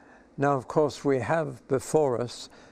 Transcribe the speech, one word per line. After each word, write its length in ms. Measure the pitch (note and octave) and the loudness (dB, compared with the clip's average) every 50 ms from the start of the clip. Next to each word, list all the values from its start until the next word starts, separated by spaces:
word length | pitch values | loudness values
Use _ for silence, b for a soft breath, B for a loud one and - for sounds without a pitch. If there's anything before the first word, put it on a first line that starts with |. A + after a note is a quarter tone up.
| B B B B B B B | B B B B B B B
Now, 160 | - C#3 C#3+ C#3+ | 0 2 2 2
of 140 | C3 A#2 | 2 -2
course, 360 | - - D#3+ D3+ C#3 - - - | 0 2 2 2 2 0 -2 0
we 160 | C#3+ C3+ B2+ | 0 0 0
have 480 | G#2+ G2+ D#3 E3+ D#3 C#3 B2+ - - | 0 0 -2 -2 -2 -4 -8 -14 -4
before 540 | - C#3 B2 - - - D#3 D3+ C3+ A#2+ A2 | -2 -2 -2 -2 0 2 2 2 2 0 -2
us 280 | B2 B2 - - - - B B B B | -4 -6 -8 -14 -16 -18 B B B B